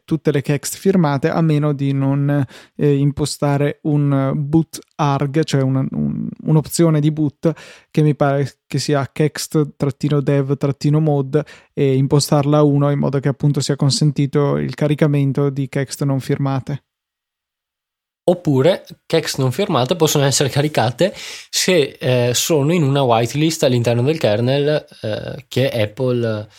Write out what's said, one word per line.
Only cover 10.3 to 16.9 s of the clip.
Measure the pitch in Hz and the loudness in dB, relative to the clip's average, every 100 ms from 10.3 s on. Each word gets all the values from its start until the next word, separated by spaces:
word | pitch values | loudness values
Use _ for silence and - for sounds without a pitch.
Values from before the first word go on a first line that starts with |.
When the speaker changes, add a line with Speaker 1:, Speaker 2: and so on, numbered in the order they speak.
| 143 135 139 143 - 151 151 156 143 135 151 - - _ | 0 0 -2 -2 -2 0 2 2 0 0 -2 -4 -12 _
Speaker 1:
e | - 139 | -2 0
impostarla | 131 139 147 - 147 143 151 | 2 2 2 2 2 4 4
a | |
uno | 147 143 143 | 4 4 0
in | 143 | 0
modo | 143 139 | -2 -2
che | 139 | -2
appunto | 131 147 143 | 0 -2 0
sia | 135 139 | -2 0
consentito | 143 - 151 - 139 147 143 147 | 0 2 0 0 -2 0 0 0
il | 143 | -4
caricamento | - 147 147 151 143 139 139 143 | -2 -2 2 2 2 0 0 -2
di | 139 135 | -2 -6
kext | 139 135 - | -6 -6 -4
non | 143 135 | -2 -2
firmate. | - 139 139 135 - 127 - | -2 -2 -2 -4 -6 -10 -12